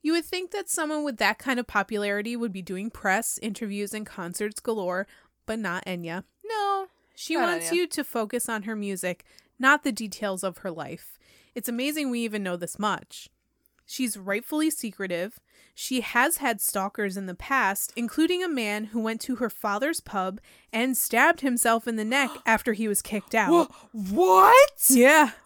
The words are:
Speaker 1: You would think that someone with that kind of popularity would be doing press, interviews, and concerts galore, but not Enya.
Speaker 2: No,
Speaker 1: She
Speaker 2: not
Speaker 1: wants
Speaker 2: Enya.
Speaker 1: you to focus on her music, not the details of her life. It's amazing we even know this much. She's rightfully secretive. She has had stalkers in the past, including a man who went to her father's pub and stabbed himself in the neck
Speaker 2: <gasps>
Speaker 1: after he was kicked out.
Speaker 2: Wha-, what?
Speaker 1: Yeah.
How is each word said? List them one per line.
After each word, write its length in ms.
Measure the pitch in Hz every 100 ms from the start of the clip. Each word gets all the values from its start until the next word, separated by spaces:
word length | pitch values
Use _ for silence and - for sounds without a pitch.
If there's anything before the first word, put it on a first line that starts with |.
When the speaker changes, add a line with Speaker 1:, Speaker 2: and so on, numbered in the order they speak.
Speaker 1:
You 80 | 302
would 120 | 339
think 260 | 320 359 370
that 180 | 403 -
someone 360 | 359 302 311
with 140 | 294 226
that 200 | 202 214
kind 220 | 269 247
of 80 | 233
popularity 640 | 208 196 214 208 202 214
would 180 | 240 233
be 80 | 190
doing 280 | 185 185 220
press, 480 | - 202 196 233 -
interviews, 540 | 220 196 214 202 202
and 100 | 214
concerts 540 | 208 - 175 180 214 -
galore, 480 | - 226 180 180 202 - _ _ -
but 140 | 220
not 240 | 196 180 -
Enya. 380 | 175 170 175 - _
Speaker 2:
No, 440 | 415 440 403 392 381 _ _
Speaker 1:
She 200 | - - 330
Speaker 2:
not 60 | 349
Speaker 1:
wants 200 | 339 330
Speaker 2:
Enya. 40 |
Speaker 1:
you 120 | 339 359
to 160 | -
focus 460 | - 233 214 240 240
on 160 | 220
her 100 | 202
music, 500 | 220 202 190 180 175 _ _ _ _
not 280 | 262 294
the 80 | 285
details 500 | 214 214 - 208 185
of 160 | 190 170
her 120 | 190
life. 440 | 165 147 165 - - _ _ _
It's 140 | 247 247
amazing 420 | 240 277 302 277
we 100 | 240
even 200 | 226 208
know 140 | 190 175
this 200 | 175 -
much. 520 | 208 180 - - - _ _ _ _ _ _
She's 300 | - 254 208
rightfully 540 | 190 208 - 302 311
secretive. 680 | - 226 - 190 170 190 - _ _ _
She 260 | - - 254
has 380 | 220 240 277 -
had 220 | 277 214
stalkers 560 | - 202 196 - 202 190
in 80 | 190
the 80 |
past, 580 | 175 - 269 202 196 - -
including 460 | 233 - 330 359
a 60 | 359
man 360 | 277 214 208 220
who 140 | 226
went 200 | 220 226
to 140 | - 247
her 140 | 233
father's 500 | - 214 202 277 330
pub 400 | - 208 185 202 _ - _
and 240 | 220 262 247
stabbed 440 | - 220 302 339
himself 440 | 269 240 240 226 240
in 100 | 226
the 80 |
neck 260 | 214 269 262 -
Speaker 2:
<gasps> 80 | -
Speaker 1:
after 260 | 220 -
he 160 | 208 220
was 140 | 202
kicked 320 | - 214 -
out. 160 | 226 214
Speaker 2:
Wha-, 160 | 339 285 - -
what? 800 | 226 190 214 370 381 381 508 571 - -
Speaker 1:
Yeah. 420 | 262 254 311 269 -